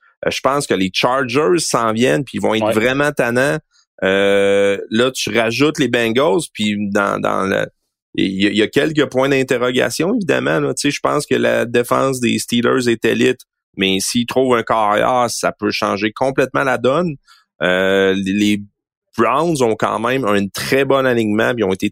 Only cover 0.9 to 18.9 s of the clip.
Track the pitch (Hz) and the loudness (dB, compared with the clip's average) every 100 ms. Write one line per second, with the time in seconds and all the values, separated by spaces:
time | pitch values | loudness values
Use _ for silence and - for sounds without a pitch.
0.9 | - 127 131 131 123 160 175 - 135 117 | 0 0 0 0 0 2 0 0 0 0
1.9 | 110 123 151 135 104 101 110 107 113 117 | 2 2 0 -2 -4 -2 0 2 2 2
2.9 | 135 147 147 123 120 139 156 - _ _ | 2 0 0 0 2 0 0 -6 _ _
3.9 | - 95 98 98 101 98 98 101 98 - | -4 0 2 4 4 4 4 2 0 -2
4.9 | 110 127 - - 110 113 117 147 151 131 | 0 0 0 -2 0 0 2 0 2 0
5.9 | 120 117 113 151 185 - - 107 104 104 | 2 2 2 2 0 -2 -4 -2 -2 -2
6.9 | 101 101 101 104 101 95 98 - _ _ | 0 0 0 -2 -2 0 -2 -2 _ _
7.9 | _ _ - 95 95 101 104 104 - 151 | _ _ -4 -2 0 0 2 0 0 0
8.9 | 151 131 127 135 143 131 123 123 127 123 | 0 0 0 0 0 0 0 0 0 -2
9.9 | 120 160 240 175 131 127 156 143 131 143 | -2 -2 -2 0 -2 0 -2 -2 -2 -4
10.9 | 147 139 143 - 123 117 117 120 120 120 | -2 -2 -2 -2 0 0 0 0 -2 0
11.9 | 127 135 131 117 110 - 120 123 131 120 | 0 0 0 -2 -2 -2 -2 0 0 0
12.9 | 117 113 113 127 127 - _ _ - 95 | 0 0 2 0 0 -8 _ _ -4 0
13.9 | 95 - 123 120 131 131 120 113 117 104 | 0 -2 -2 -2 0 2 0 0 0 2
14.9 | 107 113 127 120 - 87 - 104 95 104 | 2 2 2 0 -2 -4 -2 -4 -2 -2
15.9 | 101 107 - 131 135 135 139 139 117 123 | -2 -4 -2 -4 0 -2 0 -2 0 0
16.9 | 143 180 139 _ - _ _ 87 92 95 | 0 -2 -6 _ -20 _ _ 0 2 2
17.9 | 98 95 95 95 101 104 104 101 _ _ | 2 2 0 -2 0 0 0 -6 _ _